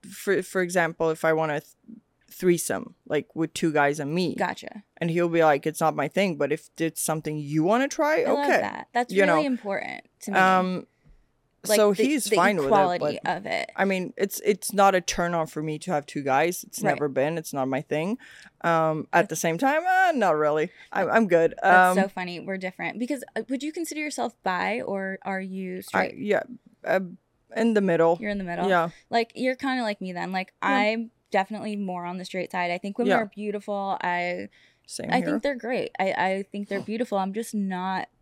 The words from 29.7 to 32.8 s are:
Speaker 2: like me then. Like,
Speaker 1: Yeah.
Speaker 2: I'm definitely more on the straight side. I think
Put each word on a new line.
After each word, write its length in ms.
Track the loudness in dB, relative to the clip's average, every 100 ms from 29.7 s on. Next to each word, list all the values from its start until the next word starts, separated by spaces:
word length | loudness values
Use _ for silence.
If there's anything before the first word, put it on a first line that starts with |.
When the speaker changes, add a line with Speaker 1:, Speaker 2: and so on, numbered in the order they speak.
| -2
Speaker 2:
like 180 | -2 -4
me 120 | -8
then. 180 | -8 -6
Like, 220 | -6 -6 _
Speaker 1:
Yeah. 60 | 0
Speaker 2:
I'm 420 | 2 2 0 -6 _ _
definitely 460 | 0 0 -4 -8 -6
more 300 | -6 -6 -8
on 120 | -10
the 80 | -8
straight 260 | -6 -6
side. 200 | -4 -2
I 80 |
think 180 | -4